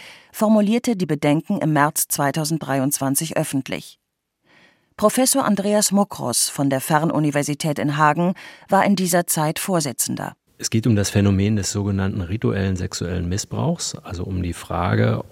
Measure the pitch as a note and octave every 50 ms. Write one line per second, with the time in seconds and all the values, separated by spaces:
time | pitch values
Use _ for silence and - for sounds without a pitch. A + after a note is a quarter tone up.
0 | - - - - - _ - - A3 G#3+ A3 G#3+ G#3 G3 A3+ A#3+ - B3 A#3 F#3
1 | F3+ D3 D#3 C#3+ - D3 D3 D#3+ - - G#3 - - D#3+ D3+ C#3+ C#3+ D3+ - -
2 | - - - - C#3+ C#3 C3+ D#3+ D#3 D3 E3 D#3 - C#3+ C3+ C#3 C3 C#3+ C#3+ -
3 | C#3 C3+ C#3 - E3 D#3 - - D#3 - - C3+ C3 - - D2+ - - - _
4 | _ _ _ _ _ _ _ _ _ _ _ _ _ _ _ _ _ _ _ -
5 | G#3 G#3+ - B3 C4 C4 - C4+ - - G#3 G3+ F#3+ G#3 G#3 G#3 G3+ - F#3+ G3+
6 | G3+ - - - C#3 B2 A#2 - - - - - C#3+ C#3 C3+ C3+ - - E3 D3+
7 | D#3 E3+ - D3 D#3 D3 C#3+ D3 C#3+ D3 D3 - - D#3+ C#3+ - G#2 D3 D3 D3
8 | D#3 D3+ D3+ D#3 F3 F3+ F#3+ - - - - - - - G3 F#3+ - - G#3 F3
9 | F#3+ F3 F3 F3 F3 - - E3 D#3 D3+ D#3+ - - - F#3+ E3+ D3 C#3 A#2 -
10 | - - B2+ - G2 - - _ _ _ _ _ - - - A2+ A2 B2+ A2 G#2
11 | G2 - - G#2 G2+ G2+ G2 F#2+ G2 G#2 A2 G#2 F#2+ - - G#2 G2+ G#2 G2 F#2+
12 | F#2+ F#2+ - G2 F#2 E2+ G2+ A2+ - A#2+ A2 G2 F#2+ G2 F#2+ F2 F#2 F#2+ - -
13 | - E2+ F2+ F2 F2 F2 F2+ G#2 - - - G#2+ A#2+ D3 F3 - - - - -
14 | - - - E2+ F2+ - F#2+ F2+ F2 F2 E2+ - - - F2+ E2+ F2 F#2+ G#2+ G#2+
15 | A2 A2+ A2 - - -